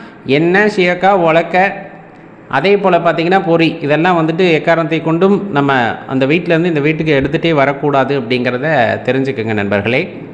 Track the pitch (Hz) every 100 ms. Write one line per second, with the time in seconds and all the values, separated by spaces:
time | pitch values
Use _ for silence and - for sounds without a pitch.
0 | - - - 143 170 190 214 208 180 180
1 | 185 196 165 165 165 180 196 - - -
2 | - - - - - 135 180 202 185 170
3 | 170 170 170 190 165 165 160 - 143 151
4 | 180 175 156 170 185 151 - 165 156 160
5 | 156 165 190 202 - 143 139 135 113 -
6 | - 131 135 170 170 160 180 156 147 156
7 | 160 139 139 156 170 151 135 143 147 135
8 | 131 139 117 123 123 123 151 147 110 104
9 | 113 131 135 113 110 107 101 101 98 127
10 | 185 - -